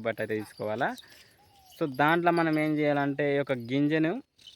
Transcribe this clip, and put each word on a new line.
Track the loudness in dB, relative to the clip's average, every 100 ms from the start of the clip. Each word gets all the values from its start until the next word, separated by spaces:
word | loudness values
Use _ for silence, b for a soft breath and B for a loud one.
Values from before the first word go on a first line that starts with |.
| -4
బట్ట | -4
అయితే | -4 -4
తీసుకోవాలా. | -6 -8 -6 -4 -4 -6 b b b b b _ _ -6
So, | -6 2
దాంట్లో | 4 4 4 2
మనం | 2 2
ఏం | 0 0
చేయాలంటే | 2 2 0 0 0
ఈ | 0
యొక్క | 0 -4 -2
గింజను | 0 2 2 0 -2 -10 _ -20